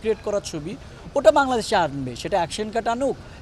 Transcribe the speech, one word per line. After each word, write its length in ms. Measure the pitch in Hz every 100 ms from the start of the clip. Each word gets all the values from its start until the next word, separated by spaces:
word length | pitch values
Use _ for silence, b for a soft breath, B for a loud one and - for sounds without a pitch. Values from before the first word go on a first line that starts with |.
ক্রিয়েট 180 | 214 214
করা 160 | 214 202
ছবি, 360 | - 160 156 - B B -
ওটা 180 | 277 302
বাংলাদেশে 440 | 285 269 247 - 202
আনবে, 400 | 160 139 127 117
সেটা 200 | 165 190
অ্যাকশন 340 | 165 - 214
কাট 180 | 226 233
আনুক, 280 | 233 269 185 B B